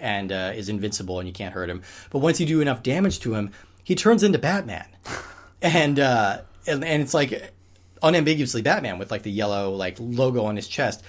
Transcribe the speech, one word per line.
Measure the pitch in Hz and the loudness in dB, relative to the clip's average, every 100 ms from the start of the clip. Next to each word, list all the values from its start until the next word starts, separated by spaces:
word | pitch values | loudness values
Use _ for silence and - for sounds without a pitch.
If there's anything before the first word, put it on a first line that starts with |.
and, | 120 101 98 | -6 -4 -4
uh, | 95 92 110 | -4 -4 -6
is | 98 | -6
invincible | 104 104 101 90 90 | -4 -4 -6 -6 -6
and | 92 | -8
you | |
can't | 87 95 | -8 -10
hurt | 92 87 | -6 -6
him. | 87 92 - - | -8 -12 -20 -8
But | 139 | 0
once | 151 160 | 2 2
you | 156 | 2
do | 156 | 2
enough | 143 117 | 2 0
damage | 127 151 196 - | -2 0 0 0
to | 123 | -4
him, | 107 101 - - - | -4 -4 -10 -20 -20
he | - | -4
turns | 180 214 226 | 2 4 6
into | 202 156 | 6 4
Batman. | 147 196 147 90 - - | 2 -2 -4 -10 -12 -18
<laughs> | - - - - - - | -12 -12 -12 -20 -20 -2
And, | 170 165 147 143 | 2 4 4 4
uh, | 139 120 101 101 - - - | 4 4 2 0 -8 -12 -4
and, | 143 | -2
and | 160 151 | 0 0
it's | 135 | 2
like, | 165 139 107 - - _ - _ - | 2 0 -2 -10 -20 _ -20 _ 0
unambiguously | 160 170 151 156 131 120 | 4 4 2 2 0 0
Batman | 117 202 135 92 | 0 0 0 -6
with, | 98 | -6
like, | 104 | -6
the | 107 | -4
yellow, | 101 104 101 98 | -2 0 0 -2
like, | 98 92 87 | -4 -6 -6
logo | 117 120 131 123 | -6 2 2 2
on | 107 104 | 0 -2
his | - | -6
chest, | - 127 - | -2 -2 -4